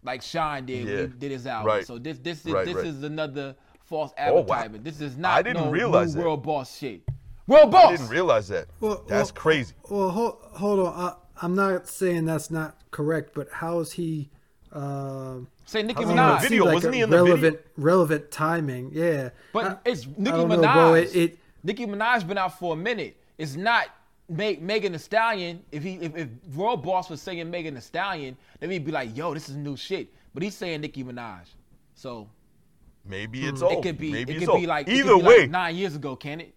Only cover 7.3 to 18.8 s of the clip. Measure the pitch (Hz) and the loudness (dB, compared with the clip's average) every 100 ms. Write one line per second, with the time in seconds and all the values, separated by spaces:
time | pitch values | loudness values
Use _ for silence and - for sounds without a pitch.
7.3 | - - 285 285 349 330 170 120 135 180 | -16 6 10 10 12 10 8 -2 0 4
8.3 | 113 98 92 - - 214 202 - 104 - | 4 2 -6 -6 -6 -4 -4 -2 0 0
9.3 | - 160 156 123 - - 202 190 180 233 | -2 2 2 0 -12 -8 -2 -2 0 -4
10.3 | - - - 202 202 180 156 180 - _ | -6 -20 -6 0 0 0 -2 -8 -8 _
11.3 | - 175 185 196 180 180 - 185 175 160 | -10 -4 0 0 0 -6 -4 -2 0 -2
12.3 | 160 151 160 156 - _ - 147 160 151 | -4 -4 -8 -8 -12 _ -6 -2 -2 -6
13.3 | - 139 - 165 170 156 - 165 156 143 | -12 -12 -10 -6 -4 -6 -6 -6 -6 -10
14.3 | _ _ _ _ 151 143 139 135 135 131 | _ _ _ _ -12 -8 -8 -8 -10 -12
15.3 | 131 127 _ - 220 214 247 - 175 262 | -14 -16 _ -8 -6 -4 -4 0 4 6
16.3 | 202 - 226 175 160 240 254 220 175 180 | 4 2 4 4 4 2 0 4 6 8
17.3 | 170 160 151 - - 147 185 160 151 - | 6 4 2 -12 -2 2 4 4 0 -4
18.3 | - 156 170 147 127 | -4 -2 0 -4 -6